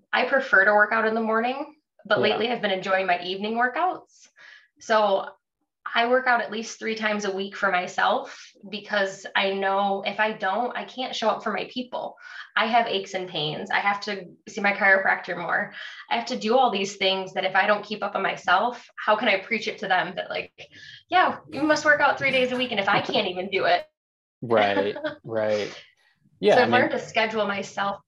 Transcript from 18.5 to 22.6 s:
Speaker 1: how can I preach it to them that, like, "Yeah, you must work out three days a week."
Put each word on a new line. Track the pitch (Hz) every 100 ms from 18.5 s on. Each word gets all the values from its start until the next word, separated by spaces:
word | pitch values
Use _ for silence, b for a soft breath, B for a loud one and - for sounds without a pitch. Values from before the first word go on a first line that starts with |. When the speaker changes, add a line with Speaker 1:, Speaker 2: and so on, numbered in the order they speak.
| 185 233 247 - -
Speaker 1:
how | - 214
can | 233
I | 190
preach | - 220 214
it | -
to | 196
them | 185 180 180
that, | -
like, | 180 - _ - B B B _
"Yeah, | 359 311 - -
you | 254
must | 302 302 302
work | 294
out | 285 -
three | 277
days | 262 254
a |
week." | 247